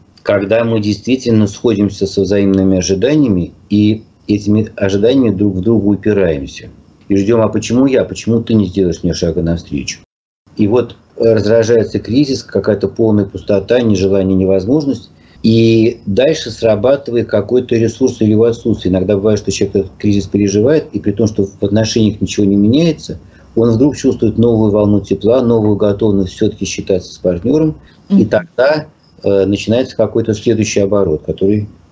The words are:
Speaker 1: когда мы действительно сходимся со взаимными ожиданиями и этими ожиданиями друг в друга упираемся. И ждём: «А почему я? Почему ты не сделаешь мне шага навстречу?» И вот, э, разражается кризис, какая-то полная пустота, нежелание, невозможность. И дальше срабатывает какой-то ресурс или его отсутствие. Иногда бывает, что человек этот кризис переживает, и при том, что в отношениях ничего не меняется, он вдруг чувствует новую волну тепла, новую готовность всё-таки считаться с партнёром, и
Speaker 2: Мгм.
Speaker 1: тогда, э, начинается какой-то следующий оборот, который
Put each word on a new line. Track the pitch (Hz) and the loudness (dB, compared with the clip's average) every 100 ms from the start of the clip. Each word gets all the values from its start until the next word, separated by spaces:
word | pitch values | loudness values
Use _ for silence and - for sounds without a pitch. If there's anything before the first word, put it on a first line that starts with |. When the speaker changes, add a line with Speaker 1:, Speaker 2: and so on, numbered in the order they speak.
| _ _ | _ _
Speaker 1:
когда | - 101 98 113 | -2 -2 0 0
мы | 117 113 | 0 -2
действительно | 104 104 - 127 120 110 104 | -2 -4 -2 -2 2 2 2
сходимся | - 123 104 101 95 95 | 0 -2 0 -2 -2 -4
со | - | -2
взаимными | 92 101 98 95 95 95 | 0 2 2 2 2 0
ожиданиями | 90 92 120 156 135 90 85 - - | 0 0 0 2 2 0 -4 -10 -2
и | 104 107 110 - _ - | 0 2 0 -8 _ -4
этими | 104 101 104 107 - | -2 0 0 -2 -4
ожиданиями | 101 98 110 139 120 95 | -2 0 2 2 2 2
друг | 104 92 | 0 0
в | |
друга | 95 113 101 | 0 0 2
упираемся. | 98 107 101 90 73 67 - - - - _ - | 0 0 0 0 -2 -6 -14 -20 -20 -20 _ -2
И | 98 | 0
ждём: | 98 117 | 2 2
«А | 107 | 2
почему | 110 - 120 135 | -2 -2 0 2
я? | 127 95 | 2 -2
Почему | 95 - 117 | -6 -2 -2
ты | 113 | 0
не | 113 92 | 0 0
сделаешь | 98 92 80 | 0 -2 -2
мне | 87 | -4
шага | 82 85 80 | -2 -2 -2
навстречу?» | 82 85 - 71 64 - _ _ _ _ _ - | -2 -4 -6 -10 -8 -12 _ _ _ _ _ -2
И | 104 | 0
вот, | 123 117 - _ - | 0 -2 -8 _ -2
э, | 117 | 2
разражается | 110 101 117 110 117 104 104 | 2 4 2 4 2 0 -4
кризис, | - 123 139 131 | -2 0 0 -2
какая-то | - 101 101 101 98 | -6 -4 -2 -2 -2
полная | - 110 104 95 | -2 0 0 -2
пустота, | - - 101 98 123 | -6 -4 -2 0 0
нежелание, | 117 98 95 98 95 95 | 2 0 2 0 2 0
невозможность. | 92 95 92 147 139 104 - _ _ - | 2 0 0 -2 -2 -6 -10 _ _ -4
И | 113 113 113 113 110 - - | 0 2 4 4 2 -2 -4
дальше | 98 139 156 120 | 0 0 0 -6
срабатывает | 110 113 107 123 143 - 117 107 | -2 0 2 2 0 -2 -4 -2
какой-то | 107 98 123 123 117 | -2 0 0 0 0
ресурс | 110 - 127 - | 0 0 -2 0
или | 107 | 2
его | 107 117 | 4 2
отсутствие. | 117 120 104 92 | 0 -2 -2 0
Иногда | 92 92 101 | 0 0 0
бывает, | 107 104 | 0 0
что | 101 | -2
человек | - 101 101 | -4 -2 -2
этот | 95 - | -4 -4
кризис | 104 101 90 | -2 0 0
переживает, | 101 101 101 117 156 - | 0 0 2 2 2 -2
и | 104 | -6
при | 104 | -4
том, | 101 110 | -2 -2
что | 104 98 | -2 -4
в | - | -4
отношениях | 101 104 110 120 107 - | -2 0 0 0 0 0
ничего | 95 - 101 | -4 0 2
не | 101 | 2
меняется, | 104 135 170 160 - - - - - - | 2 2 0 -2 -8 -16 -18 -20 -8 0
он | 117 | 2
вдруг | 113 143 - | 2 2 0
чувствует | 135 - 113 - | -2 0 0 2
новую | 117 110 107 | 2 2 2
волну | 104 104 104 | 2 2 0
тепла, | 95 98 101 127 | -2 -2 0 2
новую | 120 117 107 98 | 2 2 2 0
готовность | 104 98 113 98 92 | 0 0 0 0 -2
всё-таки | - 107 - 98 | -2 -4 -4 -8
считаться | - - 92 - | -6 -4 -4 -4
с | - | -6
партнёром, | 90 85 110 151 156 156 - _ - | -4 -2 0 0 0 -4 -14 _ -2
и | 196 | 0
Speaker 2:
Мгм. | 107 | 2
Speaker 1:
тогда, | 107 87 - 135 156 151 _ _ _ | 0 -2 -2 0 0 -4 _ _ _
э, | - 98 98 | -2 0 0
начинается | 101 - 117 131 - | -2 0 -2 -2 -2
какой-то | 107 123 113 | -2 -2 -2
следующий | 107 - 107 104 - | -2 0 0 0 0
оборот, | 101 104 92 78 - | 0 0 0 -2 -4
который | 78 98 107 104 - _ | -2 0 0 -4 -12 _